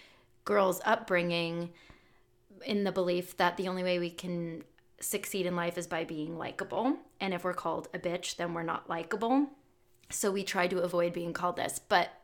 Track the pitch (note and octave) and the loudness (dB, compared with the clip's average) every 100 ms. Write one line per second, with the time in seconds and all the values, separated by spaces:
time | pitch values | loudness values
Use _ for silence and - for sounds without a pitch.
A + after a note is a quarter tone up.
0 | - - _ _ - G#3 F#3+ F3 - A3+ | -20 -20 _ _ 0 4 4 2 2 0
1 | A3 F3+ F3 E3+ E3+ E3+ E3+ F3 - - | 2 2 2 0 -2 -2 -6 -10 -20 -20
2 | _ _ _ _ _ G3 - G#3 G3 F#3 | _ _ _ _ _ -12 -2 0 2 2
3 | F3+ F3 F3+ - F3+ F3 F#3 F#3 F3+ F3+ | 2 2 0 2 2 2 -2 0 2 2
4 | F3 E3+ F3+ F3 E3+ E3 - _ _ - | 0 -4 -6 -4 -4 -8 -14 _ _ -10
5 | - G3+ G#3 G3+ F3+ F3 E3+ F3 E3+ E3 | -4 -4 -4 -2 0 0 -2 -2 -4 -4
6 | E3+ D#3 D3+ E3 - - G3 F3 A#3+ D4+ | -4 -4 -6 -6 -6 -6 -4 0 2 0
7 | - - F#3+ F3 F3+ F3+ E3 E3 E3+ F3 | -4 -6 -2 -2 -2 -2 -2 -2 -4 -4
8 | E3+ F3 - - F3 E3+ E3 E3 - E3+ | -2 -2 -4 -4 -4 -2 -2 -4 -4 -6
9 | E3 G#3 A3+ C4 C#4+ - _ _ _ _ | -4 -2 2 4 4 -2 _ _ _ _
10 | - - G#3 G3 F#3+ G3 F3+ F#3 F3 F3 | -10 -2 0 0 0 2 2 4 2 2
11 | F3 F3 E3+ E3 F3+ - - - - F#3+ | 2 0 -4 -2 -2 0 -2 -4 4 4
12 | - - | 4 -4